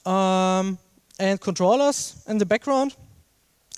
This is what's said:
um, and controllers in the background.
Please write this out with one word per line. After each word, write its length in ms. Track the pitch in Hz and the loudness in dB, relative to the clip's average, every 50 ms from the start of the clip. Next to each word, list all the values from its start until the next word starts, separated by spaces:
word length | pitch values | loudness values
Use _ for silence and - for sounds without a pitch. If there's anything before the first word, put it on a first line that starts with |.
| - | -6
um, 720 | 185 185 196 190 190 190 185 185 185 185 190 190 190 185 - _ _ _ _ _ _ - - | -2 0 0 2 2 2 2 2 0 0 0 -2 -4 -6 -8 _ _ _ _ _ _ -8 -4
and 200 | 190 190 196 185 | -2 -2 -2 -2
controllers 840 | - 202 175 - 180 185 233 277 285 285 269 - - - - - - | -4 -6 -2 0 2 2 4 4 2 0 0 -2 -6 -12 -14 -14 -8
in 100 | - 214 214 | -4 -2 0
the 60 | 202 | 0
background. 500 | 175 208 240 - 285 269 262 277 277 - - - - - - _ _ _ _ _ _ _ _ _ _ - | 0 0 -2 0 0 0 0 0 -2 -4 -10 -20 -20 -20 -20 _ _ _ _ _ _ _ _ _ _ -20